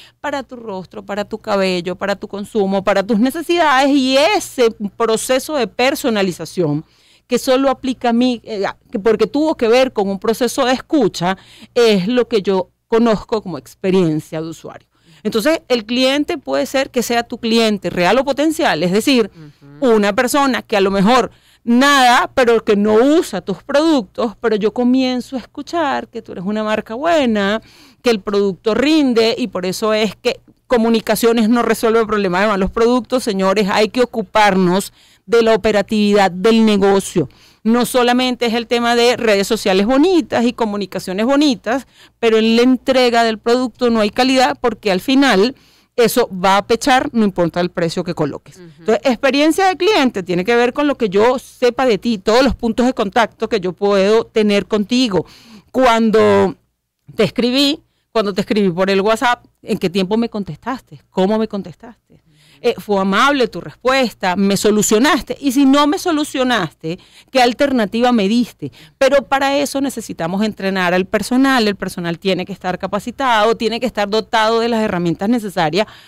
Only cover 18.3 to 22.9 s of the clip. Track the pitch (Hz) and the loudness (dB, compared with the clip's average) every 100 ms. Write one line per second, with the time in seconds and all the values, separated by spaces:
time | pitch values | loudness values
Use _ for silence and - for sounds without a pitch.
18.3 | 277 311 311 262 160 175 196 254 262 202 | -2 -2 0 -2 -2 -2 0 2 2 0
19.3 | 165 151 - - 143 262 220 202 202 254 | -6 -20 -20 -20 -4 2 2 2 0 0
20.3 | 294 277 220 - 208 196 196 190 254 196 | 0 0 -2 -4 0 0 2 2 2 0
21.3 | - _ _ 226 240 277 285 247 247 359 | -6 _ _ 0 2 4 4 4 4 2
22.3 | - 240 226 - 202 208 | 0 2 2 2 0 2